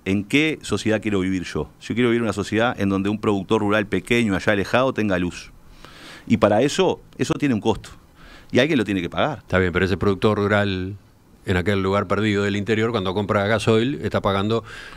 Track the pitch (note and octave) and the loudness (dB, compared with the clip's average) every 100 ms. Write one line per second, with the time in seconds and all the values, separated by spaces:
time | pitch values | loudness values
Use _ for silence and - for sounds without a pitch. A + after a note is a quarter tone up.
0 | F#2+ G2+ G2+ C#3 D#3 - - G#2 A2 G#2+ | -2 -2 0 0 2 -2 -4 -4 0 -2
1 | G#2+ G2+ F#2 F#2 E2+ E2 D2 - - G#2+ | 0 -2 0 -2 -4 -6 -6 -10 -6 0
2 | B2 A#2 A2 G2 F#2 G#2 A#2+ - G2 G2 | 2 2 0 -2 -2 0 0 0 0 0
3 | G2 G#2+ A2 G2+ E2+ A2 G#2 G#2 G#2 F#2+ | 0 0 0 0 2 0 2 0 0 -2
4 | - A#2+ A2+ F2+ - G2+ F2+ A#2+ C3 G#2+ | 0 0 2 0 2 0 2 2 2 0
5 | G#2+ F2+ F2 - - - - - - - | 0 0 -2 -6 -16 -20 -20 -20 -20 -20
6 | - - - A2+ G#2 G#2 C#3 - F3+ - | -20 -12 -2 2 4 4 2 2 0 0
7 | - - B2 D#3 C#3+ A2 A2+ G2+ - - | -6 -6 -4 0 0 0 0 -2 -6 -20
8 | - - - - - A#2+ D3+ C#3+ G2+ F#2+ | -20 -20 -20 -20 -2 2 4 2 0 -2
9 | E2+ E2 C3 B2+ - F#2 F2+ F2 F#2 F#2 | -2 -2 -2 -4 0 2 2 2 0 0
10 | G2+ F#2 G#2+ G#2 G2+ G#2 G2+ F#2 F#2 G2+ | 0 2 0 2 2 2 0 -4 -6 -10
11 | - _ _ - - F2+ F2 G2+ F#2+ G2+ | -18 _ _ -10 -4 -2 0 0 2 0
12 | F#2 G2+ G#2+ G2+ G2+ G2+ G2 G#2+ A2+ A2+ | 0 0 0 0 0 -2 -2 0 0 -2
13 | F#2+ F#2+ G2 G#2 G2+ A2 A#2 A2 B2 D3+ | -2 -2 0 0 0 0 2 2 0 -4
14 | G#2 G2+ G2+ G2 G#2+ A2+ - - - | -4 -2 0 0 0 -2 -4 -14 -18